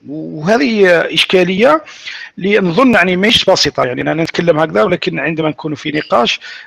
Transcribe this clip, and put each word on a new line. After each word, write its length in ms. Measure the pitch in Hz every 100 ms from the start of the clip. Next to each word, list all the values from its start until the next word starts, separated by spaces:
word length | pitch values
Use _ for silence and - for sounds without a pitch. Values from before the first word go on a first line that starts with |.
| 120
وهذه 800 | 151 160 156 160 233 269 220 185 170 -
إشكالية 720 | 160 - 185 180 190 254 311 - - - - - -
اللي 220 | 185 208
نظن 340 | 185 165 262
يعني 220 | 208 185 180
ماهيش 340 | 208 226 -
بسيطة. 360 | 180 147 - 131
يعني 160 | 127
أنا 220 | 147 156
نتكلم 360 | 165 - 170 156
هكذا، 240 | 160 196
ولكن 360 | 214 170 - 165
عندما 300 | 143 160 156
نكون 260 | 147 156 147
في 160 | 151
نقاش 480 | 147 - 208 233 - - -